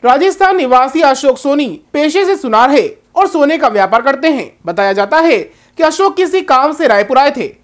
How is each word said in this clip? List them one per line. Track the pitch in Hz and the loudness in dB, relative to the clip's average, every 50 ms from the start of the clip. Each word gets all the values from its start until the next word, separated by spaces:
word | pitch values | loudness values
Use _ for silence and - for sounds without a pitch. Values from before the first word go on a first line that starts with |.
| - | 4
राजस्थान | 240 247 277 330 392 381 - 392 381 392 | 2 2 2 2 0 0 0 0 0 2
निवासी | 370 302 254 254 254 254 269 262 311 330 | 0 0 2 2 2 2 2 0 0 2
अशोक | 285 269 269 - 277 254 240 | 2 2 2 0 -2 -2 0
सोनी | - 277 277 294 294 240 160 - _ _ _ | -2 -2 -2 -2 -2 -4 -6 -12 _ _ _
पेशे | 294 294 311 302 370 403 | -2 -2 0 0 0 0
से | 370 392 | 0 -2
सुनार | 392 - 262 226 - 240 262 | -4 -4 -2 0 2 2 4
है | 285 285 196 - - _ _ _ _ | 2 2 0 -2 -6 _ _ _ _
और | - 381 | -2 -2
सोने | 381 381 330 285 285 311 320 | 0 0 0 0 0 0 0
का | 302 254 | 0 0
व्यापार | 214 208 220 220 202 233 233 | 0 0 0 2 0 0 0
करते | 269 277 269 269 320 | 0 -2 0 0 -2
हैं। | 311 254 180 - _ _ _ | -2 -2 -4 -10 _ _ _
बताया | 170 175 175 196 196 196 | -8 -4 -2 -2 -2 0
जाता | 202 202 202 294 320 | -2 -2 0 2 2
है | 330 330 285 202 | 2 2 2 0
कि | 156 - _ _ _ _ _ - 330 | -2 -6 _ _ _ _ _ -2 -2
अशोक | 311 311 - 381 392 - | -2 0 2 0 0 0
किसी | - 370 339 339 381 - | 0 -4 -2 -2 -4 -2
काम | - 277 254 269 302 311 | 0 0 2 2 0 -2
से | 302 330 | -2 0
रायपुर | 269 220 202 208 - 262 262 | 0 2 0 0 0 0 2
आए | 277 285 | 2 0
थे | 277 262 208 135 - _ | 0 -4 -8 -10 -10 _